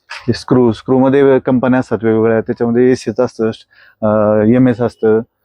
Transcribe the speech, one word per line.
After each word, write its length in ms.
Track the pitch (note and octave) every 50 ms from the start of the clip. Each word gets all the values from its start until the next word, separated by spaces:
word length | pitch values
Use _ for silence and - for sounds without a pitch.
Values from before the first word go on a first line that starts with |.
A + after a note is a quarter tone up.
| _ _
हे 240 | - - - B2 A2+
स्क्रू, 380 | - - - C#3 B2+ B2 A#2
स्क्रूमध्ये 500 | G#2+ - - - C3 B2+ C3 C3+ C3 C#3
वे-, 180 | C#3 C#3 C3 B2+
कंपन्या 400 | - - C3 B2 A#2 B2 B2+ B2+
असतात 180 | B2 - A#2+ G2 A2
वेगवेगळ्या, 380 | A2+ A2 A2 A2 A2+ A2+ A2
त्याच्यामध्ये 500 | G#2 - A#2 - A#2+ A#2 A#2 A#2+ B2+ B2+
एसीएस 280 | B2+ - - B2 G#2+ -
असतं, 320 | B2+ A#2 - - A2 A2 A2 - - _ _ _ - _ _ _
अ, 420 | A2+ G#2+ G#2+ A2 G#2 G#2+ G#2+ G#2+ G#2+
एमएस 360 | A2 A#2+ B2+ C3 B2+ A#2+ G#2+
असतं, 380 | A#2+ A2+ - _ - A2 G#2+ A2 A#2 - _ _